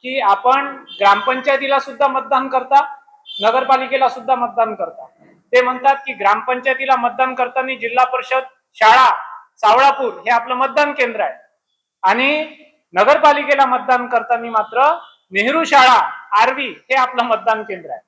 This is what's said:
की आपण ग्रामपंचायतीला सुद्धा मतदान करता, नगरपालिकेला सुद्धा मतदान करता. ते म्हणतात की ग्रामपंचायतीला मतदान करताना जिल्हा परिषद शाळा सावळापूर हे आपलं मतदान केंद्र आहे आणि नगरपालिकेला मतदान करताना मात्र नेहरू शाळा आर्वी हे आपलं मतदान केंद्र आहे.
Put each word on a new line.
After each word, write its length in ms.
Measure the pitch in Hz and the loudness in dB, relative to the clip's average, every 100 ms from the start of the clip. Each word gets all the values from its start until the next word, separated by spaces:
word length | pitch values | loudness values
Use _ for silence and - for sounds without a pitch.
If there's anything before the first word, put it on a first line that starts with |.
की 160 | 247 269 | -6 -2
आपण 440 | 208 196 247 269 277 277 - | 0 2 2 0 -2 -12 -18
ग्रामपंचायतीला 880 | - 196 208 226 254 269 269 269 269 | 0 2 2 0 -2 0 -2 0 -2
सुद्धा 260 | 277 233 277 | -2 -2 0
मतदान 400 | 262 262 269 269 | 0 -2 -2 0
करता, 320 | 262 240 277 - - _ _ - - | -4 2 0 0 -10 _ _ -20 -2
नगरपालिकेला 680 | 208 247 262 262 254 269 262 | 0 0 2 0 0 0 0
सुद्धा 260 | 254 226 | -2 -4
मतदान 400 | 254 240 233 220 | -2 -2 -2 -2
करता. 320 | 208 170 - - _ _ _ _ | -2 -10 -10 -20 _ _ _ _
ते 100 | 247 | 0
म्हणतात 340 | 247 254 262 269 | 2 0 0 0
की 160 | - | -4
ग्रामपंचायतीला 840 | 208 196 214 214 247 262 262 269 254 | -4 0 0 -2 -4 -2 -4 0 0
मतदान 380 | 240 240 262 | 0 -2 -4
करताना 400 | 254 247 262 262 254 | -2 -4 -2 -6 -6
जिल्हा 280 | 226 247 254 | -4 0 0
परिषद 360 | 247 - 262 262 _ _ _ | -2 -2 -4 -4 _ _ _
शाळा 300 | 220 247 247 - - - _ _ | 4 6 4 2 -8 -18 _ _
सावळापूर 560 | 214 233 277 277 247 185 | 2 4 4 2 -6 -6
हे 140 | 220 | -2
आपलं 220 | 240 240 | -2 -2
मतदान 380 | 254 262 269 294 | -4 -2 0 -2
केंद्र 280 | 285 240 220 | -2 -4 -2
आहे 120 | 160 - _ _ _ _ _ _ | -6 -6 _ _ _ _ _ _
आणि 540 | 185 220 269 302 311 - _ _ _ | -2 0 0 -2 -6 -14 _ _ _
नगरपालिकेला 720 | 175 214 302 302 285 277 277 262 | 0 2 4 4 2 0 0 2
मतदान 400 | 247 - 247 247 | 0 0 -2 0
करताना 420 | 240 233 233 233 | -4 -2 -4 -2
मात्र 400 | 226 214 226 285 339 - _ _ | -4 -2 0 2 0 -8 _ _
नेहरू 320 | 190 226 311 | -4 -2 -2
शाळा 340 | 330 285 254 226 - - - | 2 4 6 4 0 -8 -4
आर्वी 340 | 208 240 262 254 | 0 0 0 -8
हे 260 | 160 _ 262 | -10 _ -2
आपलं 280 | 254 247 | -2 -2
मतदान 380 | 233 220 233 214 | -2 0 0 -4
केंद्र 280 | 214 185 156 | -4 -12 -12
आहे. 100 | 113 | -16